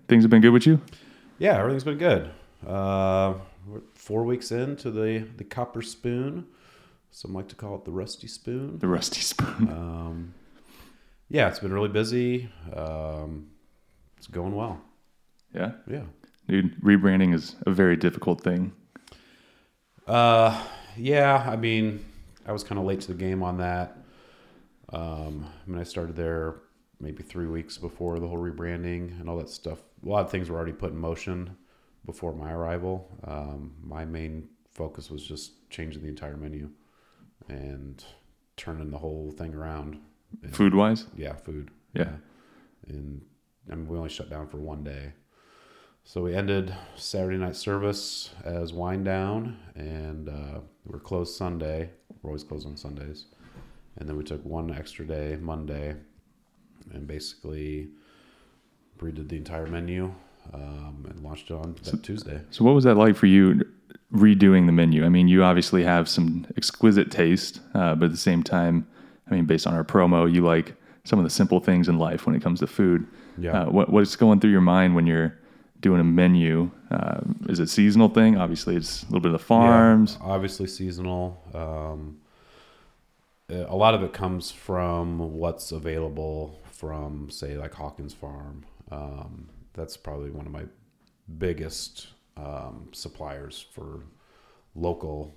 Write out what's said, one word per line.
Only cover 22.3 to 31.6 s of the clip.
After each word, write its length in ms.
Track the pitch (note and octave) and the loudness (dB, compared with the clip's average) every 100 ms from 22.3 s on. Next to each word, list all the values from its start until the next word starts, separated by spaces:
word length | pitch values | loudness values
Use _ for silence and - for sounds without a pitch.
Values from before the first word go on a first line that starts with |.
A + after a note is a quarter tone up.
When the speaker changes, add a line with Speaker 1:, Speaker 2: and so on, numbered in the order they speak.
| - - | -18 -10
Speaker 2:
I 60 | |
was 100 | G#2+ | -10
kinda 180 | - G2+ | -8 -6
late 200 | F#2+ F#2+ | -4 -4
to 80 | - | -6
the 40 | |
game 300 | F2+ F#2+ F#2+ | -8 -4 -4
on 140 | F2+ F2+ | -4 -4
that. 400 | F2+ F2+ F2 - - _ _ _ _ _ _ _ - | -4 -4 -6 -12 -20 _ _ _ _ _ _ _ -14
Um, 520 | E2 E2 D#2 D#2 D2+ D2 - - | -12 -10 -10 -10 -12 -14 -18 -12
I 20 | |
mean, 120 | F2 | -12
I 20 | |
started 320 | E2+ - E2+ E2 | -10 -10 -10 -8
there 460 | E2 E2 D#2+ D#2+ _ _ _ - | -6 -6 -6 -10 _ _ _ -18
maybe 220 | C#2+ D2+ | -16 -14
three 240 | - F2+ E2 | -14 -10 -8
weeks 300 | E2 D#2+ - | -8 -10 -14
before 420 | F2 - F2 E2+ | -14 -10 -8 -8
the 80 | E2+ | -8
whole 120 | F2 | -8
rebranding 800 | F2 D#2+ E2+ E2+ F2 F2 F2 F2 | -10 -8 -10 -8 -8 -8 -10 -12
and 80 | E2 | -10
all 80 | E2+ | -10
that 100 | D2+ | -10
stuff. 320 | - E2 D#2+ _ _ - | -14 -14 -14 _ _ -4
A 40 | |
lot 160 | G#2 F2+ | -2 -2
of 40 | |
things 200 | F#2+ E2+ | -6 -6
were 80 | E2 | -8
already 160 | E2 | -8
put 180 | D#2 F#2 | -8 -10
in 60 | D#2 | -8
motion 580 | E2 E2 - F2+ F2+ F#2 | -8 -8 -8 -10 -10 -16